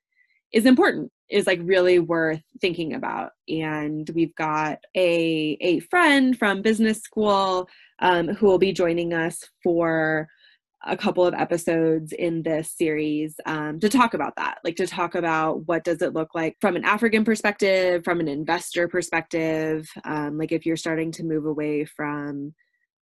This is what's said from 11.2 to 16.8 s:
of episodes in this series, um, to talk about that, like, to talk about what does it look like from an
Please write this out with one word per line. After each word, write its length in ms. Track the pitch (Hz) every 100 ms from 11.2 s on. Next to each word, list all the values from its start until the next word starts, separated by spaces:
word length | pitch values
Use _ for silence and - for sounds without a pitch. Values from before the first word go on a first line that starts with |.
| 180
of 80 |
episodes 800 | - 156 175 - 165 160 160 156
in 320 | - 175 165
this 300 | 165 156 160 -
series, 580 | 165 151 151 151 156 - -
um, 340 | 156 151 156
to 100 | 208
talk 240 | 262 240
about 220 | 165 - -
that, 220 | 76 -
like, 120 | 175 170
to 120 | 185
talk 280 | - 175 180
about 520 | 165 160 156 156 160
what 160 | 170
does 180 | 165 165
it 120 | 175
look 160 | 151 160
like 240 | 170 160 -
from 140 | 208
an 80 | 175